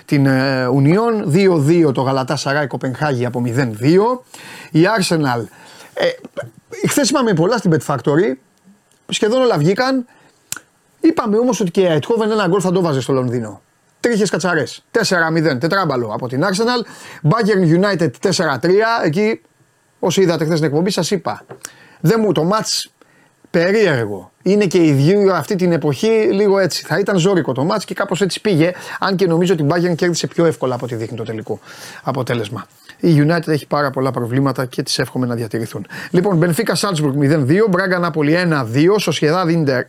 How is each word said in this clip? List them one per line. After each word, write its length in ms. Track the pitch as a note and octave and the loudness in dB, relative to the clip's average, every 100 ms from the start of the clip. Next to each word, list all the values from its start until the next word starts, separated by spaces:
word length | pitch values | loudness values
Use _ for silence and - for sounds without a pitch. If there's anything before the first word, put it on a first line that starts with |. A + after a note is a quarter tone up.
| - | -2
την, 200 | D3 C3+ | 2 2
ε, 420 | C3 C3+ C3 B2+ | 2 0 0 0
Union. 560 | C#3 C#3 F#3 A#3 A3 G3+ | 2 4 4 2 -2 0
Δύο 320 | D#3+ G3 E3+ | 2 4 4
δύο 340 | C#3 F3 D#3 | 4 4 4
το 160 | B2+ C3 | 2 0
Galatasaray 560 | C3+ B2+ C#3+ C#3+ C#3+ D3 | -2 -2 -4 -2 -2 -2
Κοπενχάγη 580 | C#3 C3+ B2 D3+ B2+ A#2+ | -4 -6 -4 -2 -2 -2
από 140 | A#2+ | -2
μηδέν 340 | B2 A#2 B2+ G#2+ | -2 0 -2 0
δύο. 480 | C3 F3+ A3 B3+ - - - - - | 2 4 2 -2 -8 -20 -20 -20 -4
Η 100 | D#3 F3+ A3 | 2 2 2
Arsenal, 440 | F#3 E3 C#3+ A#2+ G#2 - - - - | 0 0 0 -2 -4 -12 -20 -20 -16
ε, 140 | - F3 - - - - - _ A#4 G#4+ | -4 -4 -4 -14 -14 -14 -16 _ -6 -2
χθες 220 | - C#4 | 0 0
είπαμε 240 | D4 A#3 | 0 0
πολλά 240 | E3 F3 A#3 | 2 0 0
στην 140 | F3+ | 0
Bet 120 | D#3 - | 0 0
Factory, 400 | C#3+ - D3 A3 C4 _ _ _ _ _ _ - | -4 0 0 0 -2 _ _ _ _ _ _ -10
σχεδόν 340 | - G#3+ B3+ | -2 0 2
όλα 160 | B3+ F3+ | 2 2
βγήκαν. 480 | D3+ G3 B3+ C4+ B3 _ _ _ - - _ _ _ _ | 2 2 0 -2 -4 _ _ _ -16 -16 _ _ _ _
Είπαμε 380 | D#4+ D#4+ A#3+ G#3+ | 0 2 0 2
όμως 220 | B3 G#3 | 2 0
ότι 120 | F#3+ | -2
και 100 | G3 | 2
η 60 | F#3 | 2
Eindhoven 420 | D#3 - A#3 G#3+ | 2 0 0 0
ένα 140 | A3 F#3 | 0 0
γκολ 120 | G3 | 0
θα 80 | F3+ | 0
το 100 | E3+ | 0
βάζε 200 | E3+ C3+ | 0 -2
στο 120 | B2 | -2
Λονδίνο. 480 | C3+ B2+ A#2+ G#2+ G2+ _ _ _ _ | -2 0 -4 -6 -14 _ _ _ _
Τρίχες 300 | A#3+ G#3+ G3+ | -2 0 0
κατσαρές. 540 | F#3+ F3+ E3+ A#2+ - _ | -2 -2 -2 -2 -8 _
Τέσσερα 380 | A#3+ G#3 F3+ E3 | -2 0 2 2
μηδέν, 300 | E3 D#3+ E3 | 2 0 0
τετράμπαλο 480 | E3 G3 F3 C3 A#2 | -2 0 0 -2 -4
από 140 | A2+ B2 | -6 -6
την 160 | B2+ | -2
Arsenal. 420 | F#3+ F#3+ A#3 B3 G#3+ - - - D3 | -2 0 -2 -2 -6 -14 -20 -6 0
Bayern 540 | A3+ G#3+ G3+ E3+ E3+ | 0 2 2 2 2
United 260 | G3+ F#3+ D#3+ - | 2 0 -2 -2
τέσσερα 400 | G3+ F3 E3 C3 | -2 0 -2 0
τρία. 280 | E3+ G3 A3 A#3 | 2 2 2 0
Εκεί, 380 | F#3+ D3+ G#3+ A3+ _ _ _ _ _ - | -2 0 -2 -2 _ _ _ _ _ -6
όσοι 220 | F#3+ F3+ | -2 2
είδατε 240 | F#3 E3 D#3 | 2 2 0
χθες 120 | E3 | 0
την 80 | D3+ | 0
εκπομπή, 220 | D3 F#3 | 0 -2
σας 220 | F#3+ E3+ | -2 -2
είπα. 340 | G3 B2 G#2+ - - - - - - | -4 -4 -10 -14 -18 -18 -20 -20 -4
Δεν 200 | D#3+ A3+ | 0 2
μου, 120 | G#3+ | 2
το 120 | D#3 | 0
μάτς 480 | E3 G#3+ - - - _ _ _ _ _ _ | 0 -2 -2 -6 -8 _ _ _ _ _ _
περίεργο. 800 | E3+ F3 G#3+ G3 C3+ G#2+ G2 G2 _ | 0 2 4 2 2 -2 -6 -12 _
Είναι 240 | F3+ G#3 G3+ | 0 2 4
και 180 | F#3 E3 | 4 4
οι 60 | |
δύο 420 | C3+ C#3+ G3+ G3 | 4 4 4 4
αυτή 220 | F3+ - G3 | 2 0 0
την 160 | F3+ | 2
εποχή 580 | E3+ D#3 C3+ A3 A3+ G#3+ | 0 0 -2 0 2 2
λίγο 280 | G3 G#3 G3 | 2 2 2
έτσι. 260 | F3+ - - | 2 -2 -4
Θα 140 | D#3 | -2
ήταν 180 | G3+ G3 | 0 2
ζώρικο 340 | F3 F#3 C#3 | 2 2 0
το 120 | B2+ | -2
μάτς 220 | D#3 G#3+ - | -2 -2 -4
και 80 | |
κάπως 280 | F#3 G3+ F3 | -6 -4 0
έτσι 200 | F#3+ - | -2 -2
πήγε. 300 | G#3+ E3 E3 F3+ - - | 0 2 2 0 -12 -6
Αν 160 | F3+ F#3 | -2 0
και 120 | F#3 | 0
νομίζω 260 | E3 F3+ | 2 2
ότι 100 | E3+ | 2
η 40 | C#3+ | 0
Bayern 260 | F3 F3 E3 | 0 0 0
κέρδισε 320 | F3+ E3 C#3 | -2 -2 -4
πιο 180 | - E3+ | 0 0
εύκολα 300 | D3+ C3 B2 | 0 -4 -4
από 100 | B2+ | -6
ό,τι 100 | A#2 | -6
δείχνει 220 | A2 A#2+ | -8 -8
το 60 | |
τελικό 360 | A2 A2 G#2 G#2 - - - - | -8 -10 -8 -10 -10 -20 -20 -12
αποτέλεσμα. 640 | - C3 B2 A#2+ G#2 A2+ - _ - - | -6 -4 -2 -4 -4 -10 -12 _ -20 -2
Η 260 | F3+ D3 D3 | 2 4 4
United 200 | E3+ D#3 | 0 0
έχει 200 | D3+ - | -4 -2
πάρα 220 | D3 C#3+ | -2 -2
πολλά 220 | C3+ C3 | -2 -4
προβλήματα 540 | B2+ A#2 B2+ C#3 C3 C3 | -2 -2 -2 -2 -2 -6
και 180 | - | -6
της 160 | C#3 - | -6 -4
εύχομαι 260 | C3 C3 B2 | -4 -2 -4
να 100 | A#2 | -4
διατηρηθούν. 500 | A2+ A2+ A2+ G#2+ F#2+ - - | -6 -6 -6 -10 -12 -14 -4
Λοιπόν, 300 | F3 G3+ E3+ | 0 2 2
Benfica 300 | F3 D#3+ A3+ | 0 0 -2
Salzburg 400 | F#3+ G#3 D#3+ D3+ | -2 -2 -2 -2
μηδέν 320 | C#3 C#3 D#3+ B2+ | 0 2 2 2
δύο, 220 | F3+ A3 | 2 2
Braga 340 | F3+ G3 F3+ F3 | 2 0 0 -2
Napoli 260 | D#3 D3 | -2 0
ένα 320 | E3+ F3+ D3+ | 2 2 0
δύο, 320 | A2+ B2 E3+ G#3 | 0 2 4 4
Sociedad 460 | - D3+ D3+ F3+ F3 | 0 0 0 0 0
Inter 360 | E3+ C#3 B2+ | 0 0 -2